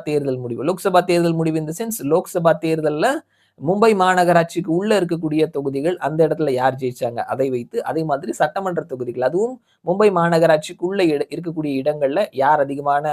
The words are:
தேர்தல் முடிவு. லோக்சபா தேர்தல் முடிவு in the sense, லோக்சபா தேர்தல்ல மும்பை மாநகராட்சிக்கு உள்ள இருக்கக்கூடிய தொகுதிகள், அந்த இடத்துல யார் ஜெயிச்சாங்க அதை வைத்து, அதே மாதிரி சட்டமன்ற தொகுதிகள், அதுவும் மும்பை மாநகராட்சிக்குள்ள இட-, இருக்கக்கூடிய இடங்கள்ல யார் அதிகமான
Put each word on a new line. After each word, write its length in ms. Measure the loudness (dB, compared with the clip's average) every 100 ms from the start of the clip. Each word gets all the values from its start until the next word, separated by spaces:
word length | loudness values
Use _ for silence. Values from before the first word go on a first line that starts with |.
தேர்தல் 360 | 2 -2 -2 -4
முடிவு. 240 | -4 -4
லோக்சபா 380 | -4 -2 2 2
தேர்தல் 340 | 4 2 2 0
முடிவு 200 | 0 -2
in 80 | -4
the 100 | -6
sense, 220 | -8 -6
லோக்சபா 500 | 0 0 0 0 2 2
தேர்தல்ல 480 | 0 0 0 0 0 0 -6 _ _ _
மும்பை 300 | -2 2 4
மாநகராட்சிக்கு 760 | 4 4 4 4 4 2 -2 -2
உள்ள 200 | -2 2
இருக்கக்கூடிய 480 | 0 0 -2 -2 0 0
தொகுதிகள், 460 | -2 -4 -2 -2 -2
அந்த 240 | -4 2
இடத்துல 280 | 2 2 -2
யார் 240 | 2 0
ஜெயிச்சாங்க 460 | 0 -6 -4 -6 -4
அதை 220 | -6 -2 -2
வைத்து, 280 | -2 -4 -8
அதே 180 | -4 -4
மாதிரி 280 | -2 -4 -4
சட்டமன்ற 500 | -2 -2 -2 -4 -4
தொகுதிகள், 420 | -6 -8 -8 -2
அதுவும் 300 | -2 0 -2 -6 _ _ -4
மும்பை 220 | 2 2
மாநகராட்சிக்குள்ள 880 | 4 2 2 4 4 0 -6 -4 0
இட-, 240 | 2 2 -2
இருக்கக்கூடிய 440 | -6 -8 -6 -4 -2
இடங்கள்ல 440 | -2 0 0 0 -2
யார் 280 | 0 2 4
அதிகமான 440 | 2 -2 -2 0 0